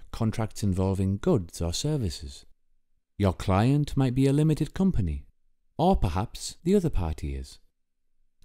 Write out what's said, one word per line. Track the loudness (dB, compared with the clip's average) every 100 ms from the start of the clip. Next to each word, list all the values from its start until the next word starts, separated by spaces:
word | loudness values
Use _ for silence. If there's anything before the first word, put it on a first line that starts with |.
| -14
contracts | -4 -2 -2 -6 -4
involving | -2 0 0 0 0 0
goods | 2 0 0 -6
or | -4
services. | -4 -4 -2 -4 -6 -12 -16 -20 -20 _ _ _ _ _ 0
Your | 0
client | 2 2 2 4 2 0
might | 0 0
be | 2 2
a |
limited | 4 2 2 -2
company, | 0 2 2 0 -4 -10 _ _ _ _ 0
or | 2 4
perhaps | 2 0 -4 -8 -14 -6
the | 0
other | 2 2
party | 0 0 -4 -6
is. | -8 -10 -18 _ _ _ _ _ _ _ _